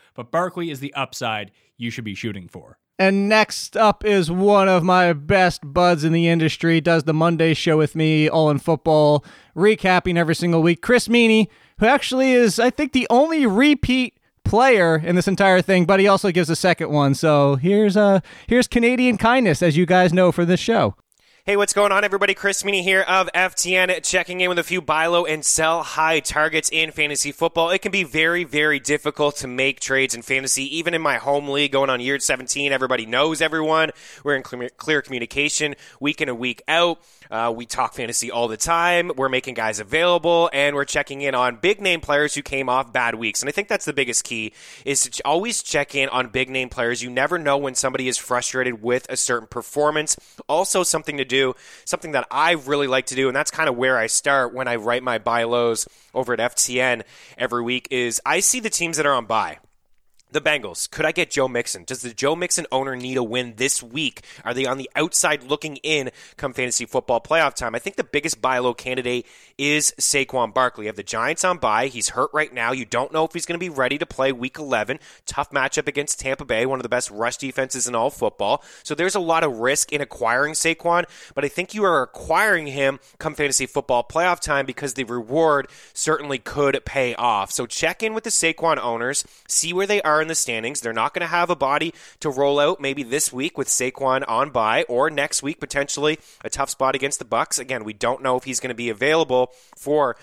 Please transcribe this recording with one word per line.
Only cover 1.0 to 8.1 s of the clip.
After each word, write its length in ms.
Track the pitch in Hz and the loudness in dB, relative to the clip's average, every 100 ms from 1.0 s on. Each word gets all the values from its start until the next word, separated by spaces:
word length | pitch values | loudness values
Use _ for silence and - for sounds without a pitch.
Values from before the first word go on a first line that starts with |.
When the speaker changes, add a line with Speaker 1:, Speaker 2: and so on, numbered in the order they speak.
| 131 - 120 110 101 _ _ - | -8 -6 -6 -4 -8 _ _ -10
Speaker 1:
you 140 | 117 | -8
should 160 | 113 107 | -8 -8
be 100 | 95 | -8
shooting 320 | 113 98 85 | -8 -8 -12
for. 300 | 90 - - _ - | -18 -20 -20 _ 0
Speaker 2:
And 300 | 190 196 202 | 2 4 4
next 480 | 220 220 - - - | 4 2 -2 -6 2
up 300 | 214 202 214 | 2 2 2
is 260 | 202 160 | 2 2
one 380 | 180 202 202 190 | 2 4 6 6
of 140 | 185 | 4
my 280 | 175 180 175 | 4 4 4
best 500 | 151 151 196 180 - 147 | 2 2 4 4 2 -4
buds 400 | 151 180 165 156 | 2 4 4 2
in 80 | |
the 160 | 165 170 | 2 4
industry, 500 | 170 160 - 165 165 | 4 2 0 2 2
does 240 | 165 165 | 4 2
the 100 | 147 | 2
Monday 400 | 156 170 165 165 | 2 2 4 2
show 240 | 156 175 156 | 2 2 4
with 160 | 151 | 2
me, 360 | 160 156 | 2 2